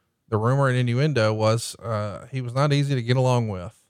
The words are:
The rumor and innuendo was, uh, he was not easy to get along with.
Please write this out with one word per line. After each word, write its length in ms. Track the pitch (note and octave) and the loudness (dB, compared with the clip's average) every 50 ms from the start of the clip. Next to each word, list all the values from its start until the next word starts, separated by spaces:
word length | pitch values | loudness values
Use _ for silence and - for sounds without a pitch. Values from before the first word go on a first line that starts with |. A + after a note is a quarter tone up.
| _ _ _ _ _ - | _ _ _ _ _ -2
The 100 | A#2 G#2 | -2 0
rumor 320 | A2 A#2+ C3+ C#3 C#3 C3 | 2 2 2 2 2 2
and 80 | B2 B2+ | 2 2
innuendo 560 | B2 A#2+ A#2 B2 D3 D#3 C#3+ A#2+ A2 A2 A2 | 0 0 0 0 0 0 2 2 2 2 2
was, 420 | G#2+ A2 A2 A2+ A2+ - - - | 2 2 2 2 2 -2 -6 -12
uh, 500 | - - A#2 A2+ G#2 G#2 G#2 F#2 - - A#2+ | -10 -8 -6 -4 -4 -4 -6 -8 -10 -14 -10
he 100 | C3+ C3 | -10 -8
was 140 | B2 A#2+ A#2+ | -8 -4 -2
not 180 | C3+ D3 D3+ C#3+ | 0 0 2 2
easy 220 | C#3+ C#3 C#3 C#3+ | 2 2 0 0
to 80 | B2+ A2+ | -2 0
get 160 | A#2 B2+ C3+ | 0 2 2
along 300 | B2+ B2+ B2+ A#2+ A#2 A2 | 2 2 2 2 0 -2
with. 260 | G2 F2+ F2 A2+ - _ _ _ | -4 -6 -8 -12 -14 _ _ _